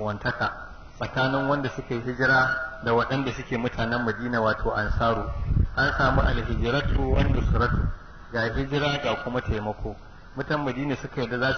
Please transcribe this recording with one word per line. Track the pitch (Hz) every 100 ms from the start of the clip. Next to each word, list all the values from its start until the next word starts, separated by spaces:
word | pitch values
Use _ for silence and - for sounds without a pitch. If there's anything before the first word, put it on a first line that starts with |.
uwantaka | 107 101 127 - 107 - - - - -
tsakanin | 120 135 131 139 139
wanda | 143 131
suka | - -
yi | 120
hijira | 123 123 131 131 127 - - -
da | 117
waɗanda | 117 117 135 131 117
suke | 123 120
mutanen | 120 - 117 120
Madina | 117 104 123 120
wato | 110 107 113
Ansaru. | 110 104 - 117 107 98 - - - - -
An | 139
samu | - 131 131 131
alhijratu | 127 107 113 117 139 - - 131
wan | - -
nusratu. | 127 - 113 120 - - - - - -
Ga | 117 113 117
hijira | 135 143 147 143
ga | 131 107
kuma | 127 123
taimako. | - 110 104 107 110 101 - - - 131
Mutan | 139 151 139
Madina | 123 143 127
suka | 135 -
yarda | 117 123
za | 131